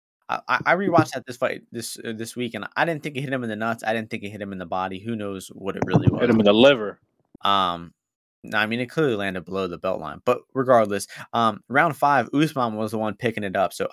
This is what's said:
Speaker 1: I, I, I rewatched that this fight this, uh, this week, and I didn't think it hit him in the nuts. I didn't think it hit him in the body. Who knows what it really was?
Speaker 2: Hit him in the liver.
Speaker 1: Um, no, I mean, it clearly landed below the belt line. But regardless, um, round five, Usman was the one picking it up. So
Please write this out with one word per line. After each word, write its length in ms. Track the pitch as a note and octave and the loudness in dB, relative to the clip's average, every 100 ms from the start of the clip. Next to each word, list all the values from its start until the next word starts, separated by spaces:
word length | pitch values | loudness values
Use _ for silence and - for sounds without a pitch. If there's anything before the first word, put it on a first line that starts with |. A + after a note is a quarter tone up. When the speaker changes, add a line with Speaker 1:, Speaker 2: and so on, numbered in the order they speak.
| _ _ - | _ _ -8
Speaker 1:
I, 100 | A#2+ - | -6 -2
I, 120 | B2 - | 0 2
I 80 | E3+ | 2
rewatched 360 | G3 E3 D#3 | 4 4 2
that 140 | C3+ B2 | -2 -12
this 100 | B2 | -4
fight 280 | A#2+ - - | -4 -4 -10
this, 240 | A#2 A2 - A#2 | -10 -10 -10 -10
uh, 80 | A2 | -10
this 220 | A2+ - | -8 -6
week, 160 | B2 | -6
and 120 | A2+ G#2 - | -6 -6 -2
I 80 | D#3+ | -2
didn't 180 | D#3 | -2
think 140 | D3+ C#3 | -6 -8
it 40 | |
hit 120 | C#3 | -6
him 100 | C3 | -4
in 60 | A#2 | -4
the 60 | G#2+ | -4
nuts. 260 | A2+ A2+ A2 | -4 -4 -2
I 60 | |
didn't 180 | A2+ A2 | -4 -4
think 140 | A2 | -8
it 60 | G2 | -10
hit 120 | G#2 | -10
him 120 | G2+ | -10
in 60 | F#2+ | -10
the 60 | F2 | -6
body. 340 | F#2 F#2+ F#2+ | -4 -4 -6
Who 180 | G#2+ A2+ | -8 -6
knows 320 | G2+ F#2+ - | -6 -8 -12
what 260 | - F#2+ F#2 | -10 -8 -4
it 80 | F2+ | 0
really 220 | F#2 - | 2 2
was? 120 | - | 2
Speaker 2:
Hit 80 | A#2+ | 4
him 100 | A2+ | 6
in 60 | G2+ | 6
the 80 | |
liver. 480 | G#2+ C3+ C3 G#2 F#2 _ _ _ - | 8 8 6 0 -8 _ _ _ -2
Speaker 1:
Um, 500 | G2+ G2+ F#2 F2 E2+ - _ _ _ _ | 2 4 2 -2 -8 -20 _ _ _ _
no, 140 | - A2 | -4 -2
I 80 | G#2+ | 0
mean, 140 | A#2 | 0
it 100 | B2 | -2
clearly 260 | - D3+ G#2+ | 0 0 0
landed 300 | G2 F#2 E2+ | -2 -4 -6
below 220 | F#2+ F#2 | -4 -4
the 100 | E2+ | -4
belt 220 | F#2 F#2 | -4 -4
line. 200 | D#2 C#2+ - | -6 -4 -2
But 140 | B2 - C3 | -2 -2 -2
regardless, 500 | B2+ B2 G#2+ G2+ - - - | 4 6 4 0 -6 -14 -6
um, 280 | A#2 A2+ G#2 - | 0 2 0 -2
round 280 | B2+ D#3+ C3+ | 2 2 2
five, 320 | C#3+ C#3+ A2+ | 2 2 2
Usman 420 | C#3 D#3 C#3+ A#2+ G#2+ | 0 0 0 -2 -2
was 140 | A2 | -4
the 80 | A2 | -2
one 160 | A2 | -4
picking 300 | G2+ A#2+ A2+ | -2 -4 -4
it 120 | G2+ G2 | -2 0
up. 160 | F2+ | 0
So 160 | - - | -2 -2